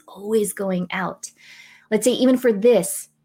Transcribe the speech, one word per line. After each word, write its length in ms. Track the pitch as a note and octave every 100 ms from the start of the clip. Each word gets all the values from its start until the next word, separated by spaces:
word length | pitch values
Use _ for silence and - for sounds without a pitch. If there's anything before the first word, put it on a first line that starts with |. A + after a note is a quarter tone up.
| -
always 440 | F#3+ G3+ A3 G3
going 360 | - G3 F3+ F3+
out? 380 | F#3 E3+ - - _ - - - - -
Let's 140 | G#3+ A#3
say 80 |
even 240 | A#3 B3+ B3+
for 140 | B3
this, 580 | G3+ A#3+ G#3+ F3 - - _